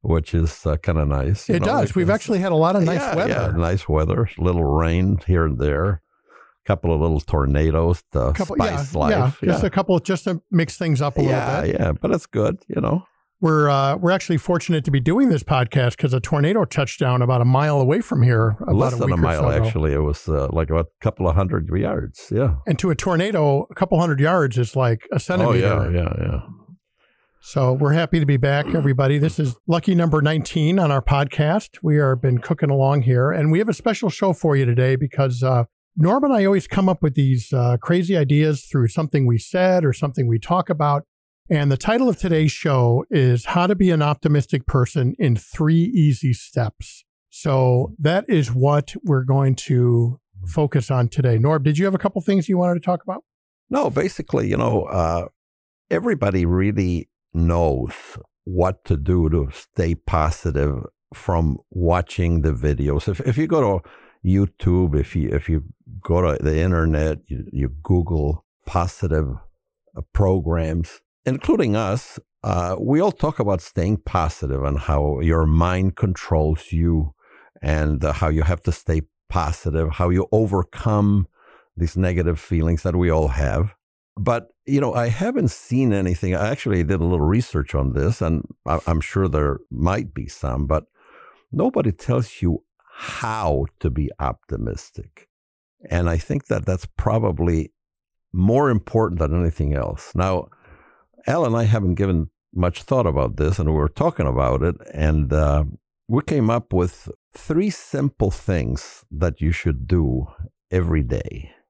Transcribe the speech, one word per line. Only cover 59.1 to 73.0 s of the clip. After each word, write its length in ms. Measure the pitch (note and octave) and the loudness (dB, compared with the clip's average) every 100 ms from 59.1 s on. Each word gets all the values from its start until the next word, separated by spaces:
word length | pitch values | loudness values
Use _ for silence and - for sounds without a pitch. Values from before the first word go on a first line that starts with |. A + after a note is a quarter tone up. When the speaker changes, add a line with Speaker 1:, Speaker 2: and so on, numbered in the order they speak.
| F2+ D#2+ | 2 2
Speaker 1:
to 200 | E2 C2+ | 0 -2
stay 420 | - - - E2+ | -8 -12 -2 -2
positive 880 | E2+ - E2 D#2 - E2+ C#2+ C#2+ C2 - _ _ | -2 -2 0 0 -2 -4 0 -2 -2 -10 _ _
from 460 | - - E2+ D#2+ C2+ _ | -12 -2 0 0 -2 _
watching 720 | F#2 E2+ F2 F2 - E2+ E2+ | -2 0 0 -2 -2 0 2
the 120 | D#2 | 0
videos. 540 | B1+ D2 C2+ C#2 C#2+ - | 0 -2 0 0 -2 -2
If, 120 | F#2+ | -4
if 180 | - A#2 | -2 -2
you 80 | D#3+ | 0
go 160 | D#3+ | 0
to 280 | A#2 F#2+ - - - _ - | 2 0 -6 -20 -20 _ 0
YouTube, 760 | F#2+ G2 _ - F2+ F2+ C#2+ | 2 0 _ 0 2 2 0
if 160 | - E2+ | -2 -2
you, 140 | B1+ | -2
if 180 | C#2+ - | -2 -2
you 160 | D#2 C#2+ - - - | -4 -4 -18 -18 -16
go 200 | - E2+ | -2 0
to 200 | F2 C#2+ | 2 0
the 160 | D2 D#2 | 0 0
internet, 600 | F2+ F2 D#2+ D#2 D#2 D2+ _ | 0 2 2 0 0 -4 _
you, 180 | B1+ - | -12 -8
you 180 | - C2+ C#2+ | -6 -6 -6
Google 640 | - F2+ E2+ D#2+ D2 D#2+ _ _ - | 0 0 0 -2 -2 -4 _ _ -6
positive, 640 | F#2 E2+ - F2+ D#2 C#2+ B1+ - _ _ _ _ - | -4 -4 -4 -2 -2 -2 -6 -14 _ _ _ _ -16
uh, 60 | - | -6
programs, 920 | - G2 F#2+ D#2+ E2+ D#2+ E2 E2+ - _ _ - | 0 2 2 0 -2 -2 -4 -6 -10 _ _ -6
including 480 | C3 - D#4 C#3 G#2+ | -4 0 2 2 0
us, 440 | G#2 A2+ - - _ _ | -2 -4 -6 -20 _ _
uh, 320 | G#2+ F2+ F2 F#2+ | -4 -2 -2 -4
we 200 | A2 | 0
all 120 | D3 | 2